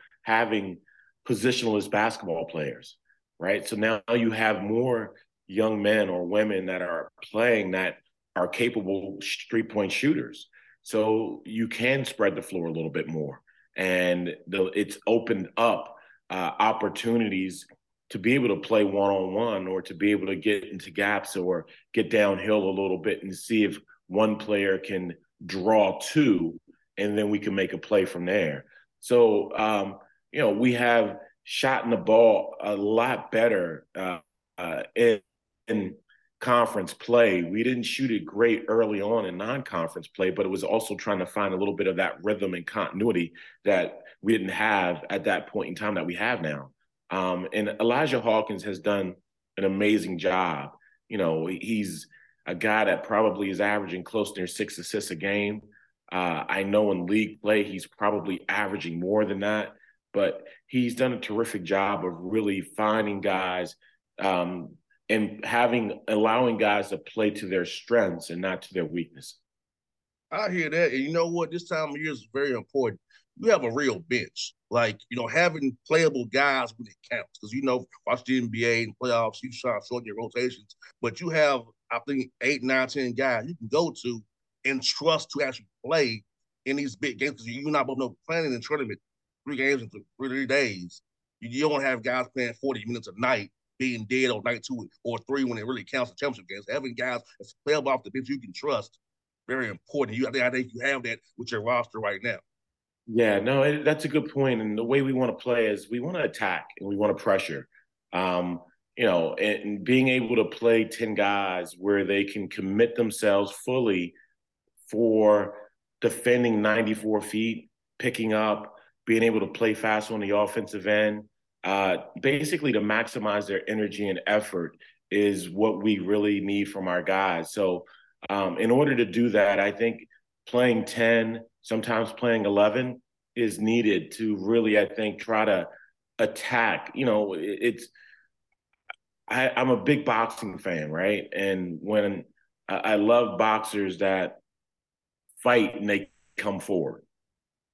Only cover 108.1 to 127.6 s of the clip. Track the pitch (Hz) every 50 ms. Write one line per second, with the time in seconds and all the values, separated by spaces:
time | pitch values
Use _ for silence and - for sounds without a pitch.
108.1 | 90 90 92 92 90 90 90 87 87 85 - _ _ _ _ _ - - 120 101
109.1 | 90 85 82 76 - - 107 107 104 - 101 104 104 101 92 123 127 131 131 131
110.1 | 127 127 117 110 123 113 107 - - - 120 117 113 113 110 113 - - 117 107
111.1 | 104 101 101 101 104 101 98 92 92 90 87 - - 90 92 101 101 98 95 90
112.1 | 101 101 101 101 - 107 95 82 - - 95 95 101 107 117 117 117 120 117 107
113.1 | 104 - 110 104 101 101 101 98 - - - 127 127 131 120 110 95 90 85 87
114.1 | - - _ _ _ _ _ _ _ _ _ _ _ _ - - - 110 117 113
115.1 | 110 110 107 104 104 104 101 - - - - - _ _ _ _ _ - - 113
116.1 | - - - 123 123 123 120 117 110 107 104 107 107 117 110 104 110 107 107 110
117.1 | 107 104 101 - - 110 113 113 113 113 - _ _ _ _ _ _ - - 123
118.1 | 127 123 113 110 107 107 110 107 104 - - - - - - _ _ _ - -
119.1 | 113 113 117 117 110 107 101 - - - 117 110 110 - - 110 107 107 107 -
120.1 | 113 107 101 98 101 104 104 101 - 117 101 - - 101 90 104 104 104 107 107
121.1 | 107 104 107 _ _ _ _ _ _ - - 90 98 98 98 95 90 82 - -
122.1 | - - - 135 143 139 151 147 156 143 147 135 110 107 104 104 107 113 117 -
123.1 | - 127 107 107 101 104 101 101 98 92 - - 107 107 104 98 104 101 104 98
124.1 | 92 90 - 98 104 107 104 - 95 87 82 78 - _ - - _ _ _ -
125.1 | 98 101 104 104 98 90 90 85 87 98 110 110 95 95 101 110 104 92 87 95
126.1 | 104 104 104 104 101 101 98 101 101 101 98 98 - 98 92 92 90 90 82 95
127.1 | 95 95 98 95 85 82 82 - - 107